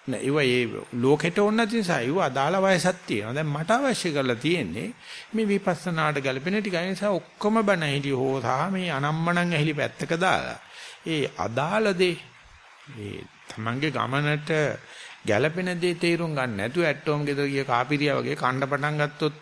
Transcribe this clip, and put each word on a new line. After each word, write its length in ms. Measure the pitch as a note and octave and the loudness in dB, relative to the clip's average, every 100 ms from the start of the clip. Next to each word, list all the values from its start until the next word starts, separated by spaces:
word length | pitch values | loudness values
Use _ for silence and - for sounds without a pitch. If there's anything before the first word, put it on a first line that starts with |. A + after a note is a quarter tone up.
නෑ 180 | - A2 | -6 -4
ඒව 160 | A#2+ D3+ | 0 2
ඒ 460 | C3 B2 A#2+ G#2 - | 4 2 0 -4 -6
ලෝකෙට 440 | B2 B2+ D3+ F3 F3 | 0 2 4 2 2
ඕන 160 | G#3 | 2
නැති 220 | A3 A3+ A#3 | 2 2 0
නිසා 220 | F3+ D3+ | 0 0
ඒව 180 | A#2+ F3 | 0 0
අදාළ 360 | D#3 C3 C#3 F#3+ | 0 2 2 4
වයසක් 400 | F#3+ F3+ F3+ F3+ | 4 4 2 0
තියෙනවා. 320 | - A#2 G#2+ | -4 -4 -2
දැන් 140 | C3+ D#3 | -2 -2
මට 240 | D3 E3 | -2 2
අවශ්‍ය 380 | A#3 C#4 G#3 F3 | 2 2 0 0
කරලා 240 | D3 C3 | 0 0
තියෙන්නේ 540 | A2+ C#3+ F3 G2 F2+ G3 - - - - | 0 0 0 -2 -4 -6 -10 -16 -16 -6
මේ 180 | A3 G#3+ | -2 2
විපස්සනාට 720 | G3 G3 E3 F#3 E3 D3+ D3 | 2 2 -2 -2 0 0 0
ගැලපෙන 360 | C3+ C3 D#3 | -2 -2 -2
ටික. 200 | G#3 G3+ | -2 0
ඒ 140 | F3 F3+ | -2 -2
නිසා 220 | F#3 G#3 | -2 0
ඔක්කොම 440 | F3+ - - G#3 A3+ | 0 -4 -2 2 4
බණ 260 | G#3 F#3 | 4 2
ඇහිලි 280 | D3+ C#3 C#3 | 2 0 0
හෝ 240 | C3 C3+ C3+ | 0 2 0
සහ 300 | A#2+ C3 E3+ | 0 0 0
මේ 220 | F#3+ F3+ | -2 -2
අනම්මනම් 460 | C#3 C#3+ D#3+ E3 F3 F3 | 0 0 0 2 2 2
ඇහිලි 240 | D#3+ D3+ | 2 0
පැත්තක 380 | D3 A#2+ - C#3+ | 0 -4 -4 -4
දාලා 440 | E3 F#3 B2 B2+ A#2 - - - - | 0 2 2 -2 -10 -16 -18 -18 -12
ඒ 200 | E3+ D#3+ B2+ - | -4 -2 -2 -2
අදාළ 500 | G2+ A#2 D3+ G#3 G#3+ | -2 0 0 2 0
දේ 220 | F3+ F3+ E3 - - - - - - - | 2 0 0 -12 -20 -20 -20 -20 -20 -18
ඒ 240 | B2 G2+ - - - | -12 -10 -10 -14 -20
තමන්ගේ 460 | - - A2+ B2 D3+ | -16 -6 -4 -2 -2
ගමනට 600 | A#2+ A2+ C3+ D3 D3+ D3+ D#3 D3 G#2+ - - - - | -2 -2 0 0 -2 0 0 0 -2 -12 -18 -18 -10
ගැළපෙන 480 | - G#2 D3+ E3+ F#3 | 0 2 2 0 -4
දේ 180 | F3 F3+ | 0 -2
තේරුම් 380 | F3 F3 E3 E3+ | 2 0 2 0
ගන්න 240 | D3 B2+ G2+ | -2 -2 -2
නැතුව 260 | A2 D#3+ | -2 2
ඇට්ටෝම් 380 | E3 C#3+ - D3 | 0 0 -2 0
ගෙදර 240 | C#3+ C#3 C#3+ | 0 0 0
ගිය 160 | C#3 | 0
කාපිරියා 540 | C3+ A#2+ B2 D3 C#3+ C3 | 0 0 2 0 2 0
වගේ 180 | A#2+ | -2
කණ්ඩ 320 | A#2+ C3 C3 C3+ | 0 0 0 -2
පටන් 320 | C#3 D3 D3+ | -2 -2 0
ගත්තොත් 380 | D3 - D3+ D3+ | -2 0 -4 -4